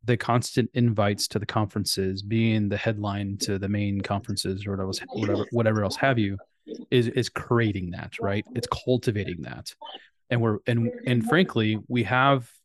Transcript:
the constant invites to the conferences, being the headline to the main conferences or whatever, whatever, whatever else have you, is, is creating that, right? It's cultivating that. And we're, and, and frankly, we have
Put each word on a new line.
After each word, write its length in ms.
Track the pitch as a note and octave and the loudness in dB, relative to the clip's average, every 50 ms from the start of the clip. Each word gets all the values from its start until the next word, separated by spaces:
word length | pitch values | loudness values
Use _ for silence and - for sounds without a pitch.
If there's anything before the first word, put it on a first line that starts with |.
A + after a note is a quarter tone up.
| - | 2
the 120 | G#2+ B2 | 2 0
constant 540 | A2+ - - A#2 A#2+ A#2 - - C3+ A#2 A2 _ | 2 4 2 2 2 2 2 0 0 0 2 _
invites 520 | B2+ A#2+ A#2+ A2 G#2 G#2 G2+ G2+ G2+ - - | 2 2 2 4 2 2 2 2 0 -4 -4
to 100 | - G#2+ | -4 -4
the 60 | G2+ | -4
conferences, 760 | - - A2+ G#2+ G2+ - G#2+ G2 - - - F#2+ F#2+ F#2+ G2 | -2 0 0 -2 0 -2 -4 -2 -2 -2 -2 -2 -2 -2 -4
being 460 | G2+ G2+ A2+ A2+ A2+ A2+ A2 G#2+ G#2 G2+ | -4 -2 0 2 4 4 2 2 2 0
the 80 | G#2 | -2
headline 640 | G2+ - A2+ G#2+ G#2 G#2 G#2 G2 G2+ G2+ G2 G2+ G2+ | -2 -2 -2 -2 -2 -4 -4 -4 -4 -4 -4 -4 -6
to 200 | - - G2+ F#2+ | -4 -4 -4 -2
the 100 | G2+ G2 | -2 -2
main 320 | G2+ G2+ G#2 G2+ G2 G2 | 0 0 0 0 0 -2
conferences 680 | G2 - G#2 G2 - - G#2 - - G2 F#2+ F#2+ G2 | -2 -2 -2 -4 -2 -4 -6 -4 -2 -4 -4 -4 -4
or 100 | G2+ G2 | -6 -4
whatever, 160 | F#2+ F#2+ F#2+ F#2 - - - | -4 -4 -6 -6 -8 -10 -10
whatever, 340 | - G#2 G#2+ G2+ G#2 - G#2+ - | -6 -4 -2 -2 0 -2 -2 -2
whatever 340 | - A#2 A2+ A2 A2 G#2+ G#2 | 0 2 2 4 2 2 0
else 120 | F#2+ - | 0 0
have 220 | - - C3+ C3 A#2 | 2 2 2 4 4
you, 200 | G#2 G2 G2 G2 - _ _ _ _ - - - - _ | 2 0 -2 -6 -10 _ _ _ _ -14 -14 -14 -6 _
is, 180 | - B2+ A2+ A#2+ | 2 2 2 2
is 200 | - B2+ A2+ - | 0 -2 -2 -2
creating 600 | _ - - - B2 A#2 A#2 G#2+ G2 G2 F#2 F2 | _ -8 -2 2 2 4 4 2 0 -2 -6 -6
that, 220 | F2 F2+ - - - - | -8 -10 -12 -12 -10 -4
right? 240 | - G2 G2 G#2+ A2 - - | -2 -2 -2 -2 -4 -4 -8
It's 140 | B2 - - | -8 -6 -6
cultivating 760 | - - - - B2+ A#2+ - B2+ G#2 G#2 F#2+ - F2+ E2 | -6 -6 0 0 0 2 2 -2 -2 -2 -4 -4 -6 -8
that. 320 | C#2+ - - - - - - _ - - - - - _ _ _ _ _ | -8 -10 -12 -12 -14 -16 -16 _ -18 -18 -18 -20 -20 _ _ _ _ _
And 100 | B2+ A#2 | 0 2
we're, 180 | A#2 A2+ G#2+ - _ | 2 2 0 0 _
and, 240 | - A#2 A#2 A#2 A2+ - - - | 0 0 2 2 0 -2 -4 -2
and 200 | B2+ B2 A#2 A2 | 2 2 2 2
frankly, 520 | A2+ D3 E3 F#3 F3+ - A#2 A2 G#2+ A2 G#2 G2+ - | 4 4 4 4 4 2 0 2 2 0 -2 -2 -2
we 160 | - B2 A2 | 0 0 0
have 440 | F#2+ B2+ B2+ C3 C#3 C#3 C3 A#2+ - _ _ _ | 2 4 4 6 6 4 2 0 -8 _ _ _